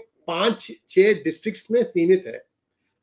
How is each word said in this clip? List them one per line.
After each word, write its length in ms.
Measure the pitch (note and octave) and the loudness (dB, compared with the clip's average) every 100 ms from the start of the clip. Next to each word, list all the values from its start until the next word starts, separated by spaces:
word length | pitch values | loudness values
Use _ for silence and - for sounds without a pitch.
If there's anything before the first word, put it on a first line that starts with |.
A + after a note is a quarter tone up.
| - _ - | -4 _ -6
पांच 440 | E3+ A3 - - - - | 0 0 -2 -10 -18 -2
छह 240 | F#3 G3+ | 2 4
districts 540 | F#3+ D#3+ D#3+ A3 - - | 2 -2 -6 -10 -10 -4
में 120 | A#3 | -2
सीमित 400 | A#3 F3+ E3+ F#3 A#2 | 0 0 2 2 0
है, 180 | - _ _ _ _ _ _ | -16 _ _ _ _ _ _